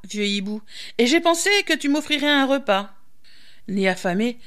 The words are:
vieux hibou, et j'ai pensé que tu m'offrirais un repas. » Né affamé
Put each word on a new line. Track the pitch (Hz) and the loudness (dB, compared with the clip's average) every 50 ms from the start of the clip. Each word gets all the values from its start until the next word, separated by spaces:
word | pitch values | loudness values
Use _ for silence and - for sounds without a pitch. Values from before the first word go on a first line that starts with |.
| - | -14
vieux | 190 - 208 208 | -10 -4 -2 -2
hibou, | 202 202 202 190 208 214 214 - - - - - - - - | 0 0 -2 -2 -4 -6 -8 -10 -12 -14 -14 -14 -6 0 2
et | 233 | 4
j'ai | 240 294 339 | 4 4 4
pensé | 339 339 339 339 - 392 403 403 392 | 4 4 2 2 2 2 2 2 4
que | - 320 | 2 0
tu | 302 - 285 | 0 2 2
m'offrirais | 285 302 294 - 294 294 285 294 | 0 0 0 0 0 0 2 4
un | 294 277 269 | 4 4 4
repas. » | 262 269 277 277 - 202 196 202 208 - - - - - - - - - - - - - - - - | 4 2 2 2 2 2 0 0 -4 -10 -16 -18 -18 -18 -18 -18 -18 -18 -18 -16 -16 -16 -14 -8 -4
Né | 190 202 190 190 | -2 2 2 2
affamé | 185 185 - 185 175 196 220 247 240 - - | 2 2 0 0 0 2 0 0 -2 -6 -10